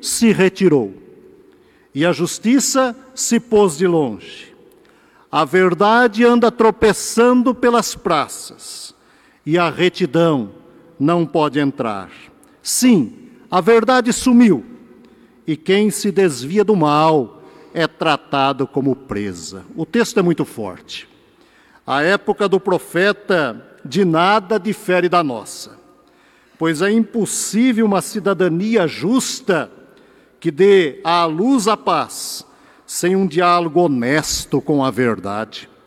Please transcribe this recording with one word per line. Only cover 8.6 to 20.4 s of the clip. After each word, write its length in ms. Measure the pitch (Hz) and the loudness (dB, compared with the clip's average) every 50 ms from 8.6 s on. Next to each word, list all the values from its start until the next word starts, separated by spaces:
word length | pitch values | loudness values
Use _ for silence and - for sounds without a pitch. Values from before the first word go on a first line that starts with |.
| - - - - - - - _ _ _ _ _ _ _ _ _ _ | -20 -20 -18 -18 -18 -20 -20 _ _ _ _ _ _ _ _ _ _
e 120 | 147 156 | -2 0
a 120 | 180 175 160 | 0 0 0
retidão 800 | 139 - 175 180 - - 185 135 131 165 170 165 151 131 110 95 - - - - - - _ _ _ | 0 0 0 -2 0 -2 -4 -2 0 2 2 2 2 0 -2 -6 -12 -18 -20 -20 -20 -20 _ _ _
não 280 | - 135 156 175 175 165 | -2 0 0 0 0 -2
pode 340 | 135 - 165 151 147 135 147 | -2 0 0 0 0 0 -2
entrar. 500 | 147 139 131 - 123 113 104 98 92 - - - - - _ _ _ _ _ _ - | -2 -2 -4 -4 -6 -6 -6 -8 -12 -16 -18 -20 -20 -20 _ _ _ _ _ _ -10
Sim, 500 | - - - 247 254 233 170 120 101 - - - - - - - _ | -8 -4 0 4 4 4 4 2 0 -6 -14 -20 -20 -20 -20 -10 _
a 80 | - 185 | -2 0
verdade 540 | 165 214 233 226 220 214 254 254 226 240 208 | 2 4 2 4 4 2 2 2 0 0 -4
sumiu 500 | - - 262 240 240 247 214 165 117 - - - - - - - - - _ _ _ _ _ _ _ _ | -2 0 4 4 6 6 6 4 2 -2 -8 -18 -20 -20 -20 -20 -20 -20 _ _ _ _ _ _ _ _
e 120 | - 156 | -8 -8
quem 320 | 147 - - 190 202 214 214 | -4 -2 0 0 2 2 0
se 220 | - - - 202 160 | -2 -2 -4 -2 0
desvia 500 | 190 196 170 135 117 123 143 185 208 202 | 2 0 0 0 -4 -6 -4 -2 0 2
do 140 | 190 214 | 2 2
mal 640 | 185 151 147 147 151 156 160 160 147 123 104 - - - - - - - - - | 2 2 2 2 2 2 2 2 2 0 -4 -8 -18 -20 -20 -20 -20 -20 -10 -4
é 140 | 170 160 | -4 -4
tratado 800 | 151 - - 170 160 147 - - - - 139 135 139 139 127 135 | -4 -4 -4 -2 -2 -2 -2 -4 -4 -2 -2 0 0 -2 -2 -6
como 300 | - - 143 131 139 127 | -4 -4 -2 -2 -2 -2
presa. 680 | 135 - - 107 101 104 101 90 87 82 78 95 95 90 - - | -4 -6 -10 -8 -8 -8 -8 -10 -12 -14 -16 -16 -18 -18 -16 -12
O 100 | - 160 | -10 -8
texto 320 | - - 233 220 - - | -4 -2 -2 -2 0 0
é 40 | 208 | 0
muito 240 | 180 175 160 - | 0 0 0 -2